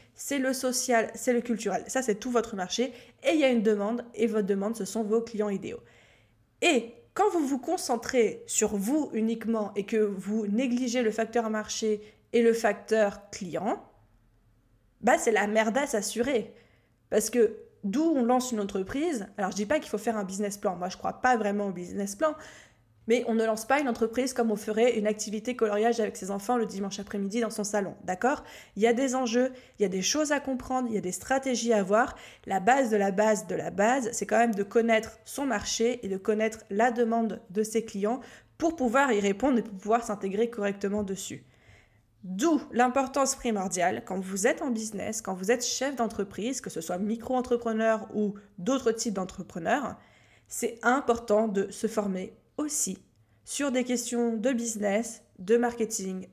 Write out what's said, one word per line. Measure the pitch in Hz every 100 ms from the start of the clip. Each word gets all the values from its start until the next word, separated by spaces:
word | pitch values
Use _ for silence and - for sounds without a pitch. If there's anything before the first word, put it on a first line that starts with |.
| - -
c'est | - 277
le | 262
social, | 254 254 247 - 233 214 -
c'est | -
le | 240
culturel. | 233 214 202 190 -
Ça, | 262
c'est | 254 202
tout | 254
votre | 247 220 196
marché. | 180 - 262 - - -
Et | -
il | 320
y |
a | 262
une | 240
demande, | 214 208 202 240 -
et | - 226
votre | 214 196
demande, | 196 196 226
ce | 190
sont | 220
vos | 214 226
clients | 233 208 208
idéaux. | 196 - - - - _ _ _ _ _ _
Et | 330 262 226 - -
quand | - 415
vous | 349 269
vous | 277
concentrez | 320 349 - 240 - 262 208 156 -
sur | - 214 202
vous | 196 311 285
uniquement | 220 220 226 214 226 202 202
et | 202
que | 226
vous | 214 196 185 220 208
négligez | 208 269 240 254 247
le | 220
facteur | 214 220 240 226
marché | 214 214 - 220 208 - - _
et | 240
le | 233
facteur | 226 226 202 - 220 202 196 -
client, | - 180 156 196 349 - _ _ _ _ _ _ _ _ _ _ _
bah, | 214 330
c'est | -
la | 208 208
merdasse | 220 220 214 285
assurée. | 220 202 220 240 254 - - _ _ _ _ _
Parce | 214 -
que | 240 214 - - _ 196
d'où | 226
on | 330 285 233
lance | 254 247
une | 220
entreprise, | 202 196 190 269 339 254 196 -
alors | 185
je | 190
dis | 208
pas | 302
qu'il | 302
faut | 208
faire | 240 220
un |
business | 190 190 208 196
plan, | 202 175
moi | 185
je | -
crois | 180 -
pas | 254 240
vraiment | 208 202 202
au |
business | 175 175 196 202 202
plan, | 311 302 - - - _ _ _ -
mais | 240 240
on | 226
ne | 226
lance | 214 -
pas | 277
une | 277
entreprise | 233 226 226 262
comme | 262 233
on | 208
ferait | 214 208 247 226
une | 208
activité | 208 - 208 214 247
coloriage | 220 208 226 233
avec | 208 -
ses | 190
enfants | 196 202 247
le | 208
dimanche | 190 196 196
après-midi | 202 202 196 226
dans | 220
son | 220
salon, | 202 208 185 -
d'accord ? | - 185 247 294 - - - -
Il |
y | 226
a |
des | 240 269
enjeux, | 254 247 233 254 254 - -
il |
y | 202
a |
des | 190
choses | 185 294 302
à | 285
comprendre, | 277 254 - 262 240
il | 214
y |
a |
des | 175
stratégies | 180 - 269 262 240 233
à | 214
voir. | 185 214 285 - - - -
La | 190
base | 185 269 247
de | 214
la | 196
base | 190 214 208 170
de |
la | 170 156
base, | 180 214 269 233
c'est | - 202
quand | 214
même | 233 202
de |
connaître | 196 233 233 220 220 -
son | - - 285
marché | 208 - - 233 247
et | 196
de | 190
connaître | 190 214 220 220 -
la | 196 247
demande | 233 226 233 226 185 -
de | 185
ses | 214 226 220
clients | 202 202 254 - - - -
pour | 330 330
pouvoir | 254 240 277
y | 208
répondre | 202 196 269 247
et |
pour | - 190
pouvoir | 202 233
s'intégrer | 233 202 196 202 233
correctement | 233 202 202 202 208
dessus. | 196 190 - - - _ - - _ _ _ _ 180
D'où | 185 330 294 -
l'importance | 220 247 269 269 285 269 -
primordiale, | 240 208 185 180 175 220
quand | - 190
vous | 185 196 220
êtes | 320
en | 294
business, | 220 220 208 190 220
quand | - 185
vous | 190
êtes | 240
chef | - - 262 262
d'entreprise, | 226 - 196 - 220 269
que | 196
ce | 160
soit | 165 180
micro-entrepreneur | 208 233 226 254 247 240 233 220 220 220 220 208
ou | 208 202 - -
d'autres | 175 269 226
types | 226 240
d'entrepreneurs, | 190 185 - 170 190 170 254 214 - - _ _ _ _
c'est | - 240 -
important | 226 262 277 233 - 208 226
de | 196 196
se | - 220
former | 214 202 185 185 - _ -
aussi | 302 - - 190 _ _ _ _
sur | - - 285
des | 254
questions | 247 240 - 240 233 226
de | 233
business, | 240 233 214 202 202 233 - _ -
de | 185 233
marketing, | 240 233 220 226 190 185 185